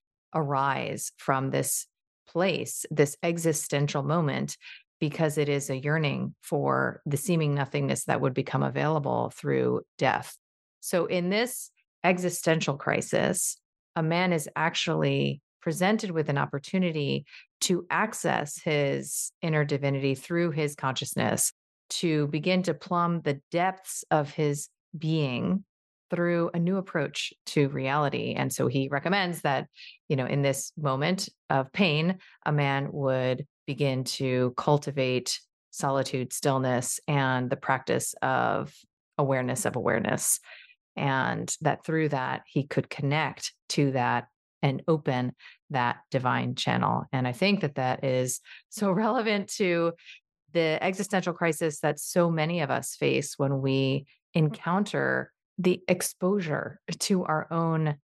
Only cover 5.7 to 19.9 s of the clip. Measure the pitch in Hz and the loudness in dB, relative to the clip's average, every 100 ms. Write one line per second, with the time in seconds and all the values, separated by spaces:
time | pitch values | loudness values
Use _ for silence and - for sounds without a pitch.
5.7 | 131 147 160 143 131 135 - - 143 139 | -4 0 0 0 0 -4 -8 -4 -2 2
6.7 | 131 127 - 151 139 - 165 147 143 135 | 2 0 -2 -4 -2 2 2 2 0 0
7.7 | 147 135 131 - 120 139 131 135 135 135 | -2 0 -2 0 0 0 0 -2 0 0
8.7 | 135 147 156 139 120 120 - 143 131 123 | 0 0 0 0 0 -2 -4 -2 0 2
9.7 | 123 - - 131 - - - _ _ _ | -2 -6 -2 0 0 -4 -16 _ _ _
10.7 | _ - 175 - 180 180 208 247 - - | _ -2 0 0 0 0 0 -2 -6 -14
11.7 | _ _ _ 175 180 180 175 165 160 156 | _ _ _ 2 2 0 0 2 2 0
12.7 | 139 - - - - - - - - _ | -2 -2 -2 0 0 2 0 -4 -6 _
13.7 | _ _ 165 160 170 185 165 - - 165 | _ _ -2 0 2 2 0 -2 -2 -2
14.7 | - 170 156 143 139 139 143 _ _ 165 | 0 -2 0 2 2 0 -4 _ _ -4
15.7 | 156 185 220 208 165 151 143 139 143 - | 0 2 2 0 -2 0 0 -2 -4 -2
16.7 | 190 180 156 139 139 - - - - - | 0 0 0 -2 -2 -6 -16 -20 -4 0
17.7 | 175 - 165 220 - 160 120 147 - 165 | 0 0 0 0 -2 0 0 -2 -6 -2
18.7 | 147 139 139 143 - - - 165 156 147 | 0 0 -2 -4 -8 -8 -6 0 0 2
19.7 | 139 139 | 0 0